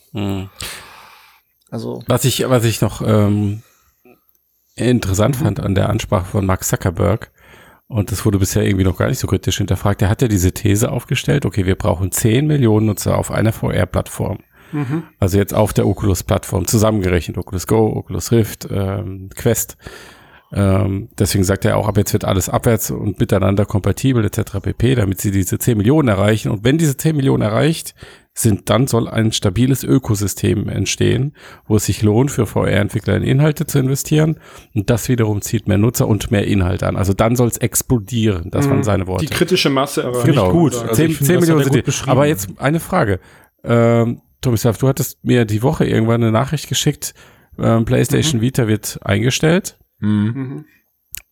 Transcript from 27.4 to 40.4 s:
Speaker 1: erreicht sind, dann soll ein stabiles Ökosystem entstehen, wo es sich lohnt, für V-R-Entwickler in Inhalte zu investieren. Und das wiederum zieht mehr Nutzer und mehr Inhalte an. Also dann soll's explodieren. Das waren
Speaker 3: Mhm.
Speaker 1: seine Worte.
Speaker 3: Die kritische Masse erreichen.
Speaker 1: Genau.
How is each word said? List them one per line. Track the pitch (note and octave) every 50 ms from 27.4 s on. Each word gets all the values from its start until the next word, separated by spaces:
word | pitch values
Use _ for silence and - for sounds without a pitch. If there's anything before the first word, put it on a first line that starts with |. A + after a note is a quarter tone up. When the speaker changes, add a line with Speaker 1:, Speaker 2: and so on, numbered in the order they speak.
Speaker 1:
erreicht | A#2+ G#2+ G#2+ A#2 C3 D#3 E3 - - - - - - - - - _ _
sind, | - - - A#2 G2+ - - -
dann | G#2 A2 C3+
soll | B2 - A2+ B2 -
ein | - A2+ A2 A2+
stabiles | - - - G#2 F#2 A#2 B2+ B2+ C3+ - -
Ökosystem | B2+ C3+ C3+ - - A2+ G2 G#2 F#2+ - - - G2+ G2 G2 G2+ -
entstehen, | F#2+ G2+ G2 - - - G#2 G2+ G2+ A#2+ C3 D3 - - - - - - _
wo | - A2
es | G#2 -
sich | - - -
lohnt, | G#2+ G#2+ G#2 A2+ C3+ C#3+
für | - - A2
V-R-Entwickler | - - G#2+ G#2 G2+ G2+ G2+ G2+ G2+ - A2 - G2+ G2+
in | G2 G2
Inhalte | G2+ C3 C3+ D3 D#3 D3+ - E3+
zu | - - C#3
investieren. | C3 C3 C#3 - - - D3+ D3+ D#3 D#3+ D#3 - - - - - - _ -
Und | G#2+ G2 -
das | B2 A2+ - -
wiederum | B2+ A#2+ A2+ G#2+ G#2+ G2+
zieht | - - - G#2 - -
mehr | G2
Nutzer | G2 G#2 B2 A#2 - B2+ -
und | A2 G#2 - -
mehr | - G2+ G2
Inhalte | - G#2 G2+ F#2 F2+ F#2 F#2 F#2
an. | F#2 F2+
Also | F#2+ G2 F#2
dann | F#2+ - A2+ A2+ A#2+
soll's | A#2 B2 A#2 - -
explodieren. | - A2 - - - - C3 A#2 G2+ F#2+ B2 A#2 A2 A2 G2 F2 E2 F2+
Das | - - - C#3
waren | - G#2
Speaker 3:
Mhm. | G2+
Speaker 1:
seine | G#2 G2+ F#2+ F#2+
Worte. | F#2 F#2 F#2 -
Speaker 3:
Die | - -
kritische | - F3 D#3+ F#3 F3 - D#3
Masse | C#3 C3 C#3 C#3 - D#3+
erreichen. | C#3+ B2+ B2 B2 A#2+ B2+
Speaker 1:
Genau. | - A#2